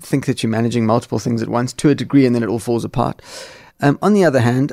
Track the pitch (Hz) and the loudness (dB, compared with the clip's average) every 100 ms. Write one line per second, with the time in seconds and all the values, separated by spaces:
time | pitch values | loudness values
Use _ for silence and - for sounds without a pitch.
0 | - 143 131 117 113 110 117 120 110 120 | -4 -4 -2 -2 -2 -2 -2 0 0 0
1 | - 117 123 117 110 113 123 - 151 135 | -2 -6 -4 -4 -2 -4 -4 0 0 2
2 | 117 143 131 120 110 113 120 117 110 127 | 2 4 4 2 -2 -4 -2 -4 -2 -2
3 | 117 - - - - - - _ 143 - | -4 -4 -14 -20 -20 -20 -20 _ 0 2
4 | 185 208 170 131 117 127 147 | 2 4 4 4 2 2 -2